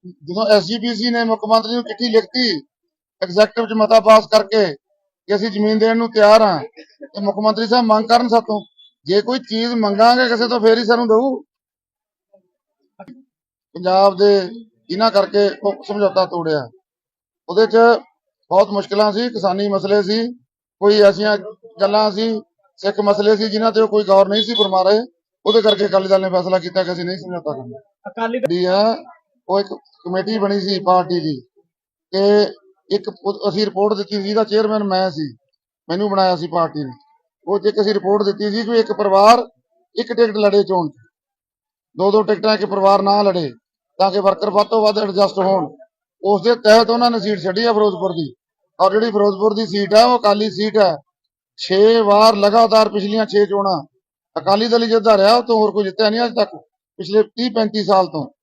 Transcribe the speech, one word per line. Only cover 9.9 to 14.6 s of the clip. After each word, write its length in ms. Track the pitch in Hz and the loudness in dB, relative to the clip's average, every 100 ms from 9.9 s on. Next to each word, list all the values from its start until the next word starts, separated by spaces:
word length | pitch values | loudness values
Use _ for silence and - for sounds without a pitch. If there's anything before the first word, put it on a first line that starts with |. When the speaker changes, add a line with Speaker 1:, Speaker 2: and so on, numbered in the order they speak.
| 202 226 247 254 | 4 4 4 0
Speaker 1:
ਕਿਸੇ 180 | 226 233 | 0 -2
ਤੋਂ 120 | 240 | 2
ਫੇਰ 180 | 220 226 | 2 2
ਹੀ 80 | 220 | 2
ਸਾਨੂੰ 220 | 233 233 | 0 2
ਦਊ। 360 | 220 269 254 - _ _ _ _ _ _ _ _ 190 _ _ _ _ _ _ 196 247 _ _ _ _ _ | 0 0 -6 -12 _ _ _ _ _ _ _ _ _ _ _ _ _ _ _ -20 -20 _ _ _ _ _
ਪੰਜਾਬ 440 | 165 180 190 196 185 | -6 0 4 4 4
ਦੇ 320 | 202 202 180 233 | 4 4 0 -12